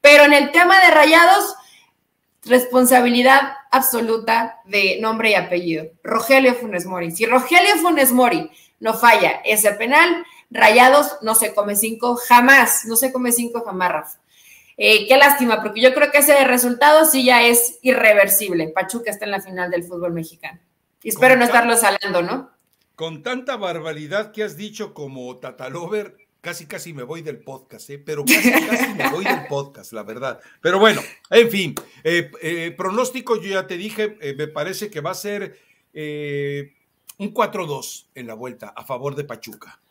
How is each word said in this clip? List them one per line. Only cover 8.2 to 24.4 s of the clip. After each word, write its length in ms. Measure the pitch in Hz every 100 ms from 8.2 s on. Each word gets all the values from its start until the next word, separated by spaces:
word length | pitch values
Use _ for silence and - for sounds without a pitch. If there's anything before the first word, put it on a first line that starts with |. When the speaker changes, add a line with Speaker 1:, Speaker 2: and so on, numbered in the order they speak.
| 247 165 160 _ _ _
Speaker 1:
no 140 | 226
falla 480 | 226 233 214 170 -
ese 280 | 208 214 208
penal, 520 | 202 233 294 349 339 - _ _
Rayados 680 | 220 220 233 254 285 277 -
no 140 | 220 214
se 180 | 214
come 220 | - 208 202
cinco 400 | 220 226 240 240
jamás. 720 | - 240 247 277 240 - 220
No 100 | 226
se 160 | 262
come 200 | 254 247
cinco 320 | 240 233 233 226
jamás, 260 | 185 180
Rafa. 280 | 151 - - _ _ _ _ _ -
Eh, 260 | 208 214 208
qué 100 | 269
lástima, 440 | 285 277 247 214
porque 200 | 214 208
yo 120 | 254
creo 160 | 269 285
que 100 | 285
ese 260 | 285 277 254
resultado 580 | 247 247 233 294 311 311
sí 200 | 269 247
ya 180 | 240
es 360 | 240 233 233 -
irreversible. 880 | 254 240 226 208 196 - 202 175 156
Pachuca 420 | 175 185 233 220
está 140 | 202 208
en 60 |
la 100 | 196
final 280 | 190 185 175
del 140 | 175
fútbol 300 | 175 175 175
mexicano. 440 | 170 160 _ 151 - _ _ _ _
Y 60 | 220
espero 240 | 214 254
Speaker 2:
Con 60 | 254
Speaker 1:
no 80 | 240
Speaker 2:
tan-, 220 | 240 240
Speaker 1:
estarlo 60 | 226
salando, 440 | 208 196 202 180
¿no? 300 | 180 254 - _ _ _ _ _
Speaker 2:
con 280 | 165 156
tanta 320 | 240 254 254 247
barbaridad 800 | 190 170 160 151 151 196 214
que 100 | 208